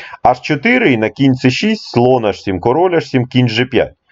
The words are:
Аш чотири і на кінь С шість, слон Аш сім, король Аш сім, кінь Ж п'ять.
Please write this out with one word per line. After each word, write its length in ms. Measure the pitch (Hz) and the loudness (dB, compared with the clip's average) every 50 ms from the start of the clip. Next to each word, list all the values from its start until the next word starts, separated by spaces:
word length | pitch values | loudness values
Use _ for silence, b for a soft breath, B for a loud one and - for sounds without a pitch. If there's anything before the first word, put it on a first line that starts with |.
| B B B B - | B B B B 0
Аш 180 | 117 127 - | 0 0 0
чотири 520 | - - 156 135 - 233 247 254 240 170 131 | -2 -4 -4 -2 0 0 0 2 2 2 2
і 40 | |
на 120 | 107 110 107 | 2 0 -2
кінь 260 | - - 139 139 127 | -2 0 2 2 2
С 160 | 127 - 131 | 2 0 0
шість, 320 | 127 - - 214 220 214 - | 0 0 -2 -2 -2 -4 -6
слон 440 | - - 120 120 127 131 123 110 | -4 0 2 2 4 2 2 2
Аш 160 | 104 92 - - | -2 -2 -4 -4
сім, 180 | 101 95 90 | -6 -6 -2
король 360 | - 117 127 156 180 190 175 | -2 0 0 2 0 0 0
Аш 120 | 160 - - | -2 -2 -2
сім, 180 | - 127 120 | -2 -2 -2
кінь 220 | - - 127 123 120 | 0 0 0 0 2
Ж 160 | 107 113 127 | 0 -2 -2
п'ять. 280 | 127 123 98 76 - - _ _ b | 0 0 0 -2 -2 -4 _ _ b